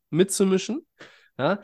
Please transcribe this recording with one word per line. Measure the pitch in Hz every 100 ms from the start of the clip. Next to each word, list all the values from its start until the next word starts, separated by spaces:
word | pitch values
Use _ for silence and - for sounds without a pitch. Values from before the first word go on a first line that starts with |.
| -
mitzumischen. | 151 190 - 196 190 - 269 - _ - _ _ -
Ja, | 143 202